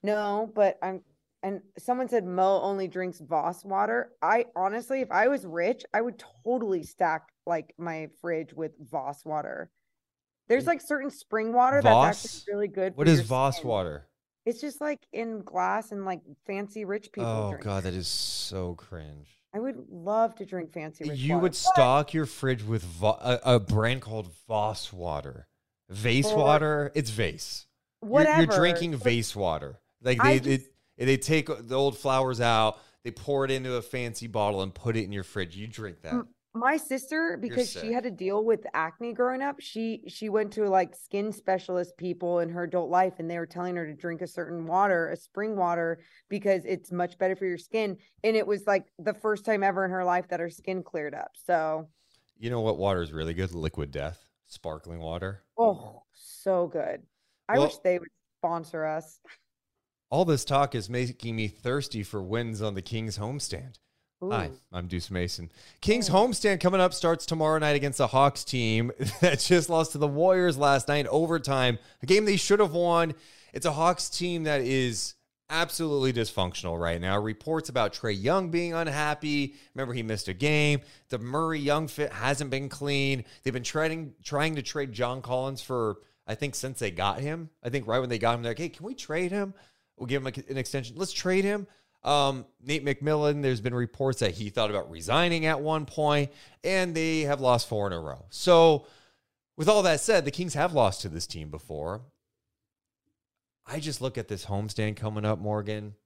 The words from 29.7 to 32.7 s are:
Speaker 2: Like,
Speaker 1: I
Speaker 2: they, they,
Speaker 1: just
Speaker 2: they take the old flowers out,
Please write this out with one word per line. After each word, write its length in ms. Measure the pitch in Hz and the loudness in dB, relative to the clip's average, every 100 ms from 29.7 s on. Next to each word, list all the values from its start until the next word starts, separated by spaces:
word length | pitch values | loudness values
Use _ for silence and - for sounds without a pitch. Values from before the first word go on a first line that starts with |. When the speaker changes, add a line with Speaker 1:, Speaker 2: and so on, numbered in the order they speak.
| - _ _ | -14 _ _
Speaker 2:
Like, 180 | 123 123 | -2 4
Speaker 1:
I 120 | 269 | 6
Speaker 2:
they, 60 | 131 | 6
they, 180 | 135 135 | 4 0
Speaker 1:
just 120 | 131 _ _ - | 0 _ _ -4
Speaker 2:
they 200 | 123 135 | 2 2
take 300 | 131 160 147 | 4 0 0
the 280 | 127 117 131 | -6 -2 2
old 220 | 139 117 | 2 0
flowers 440 | 139 131 131 117 | 0 2 2 2
out, 380 | 120 113 110 | 4 4 4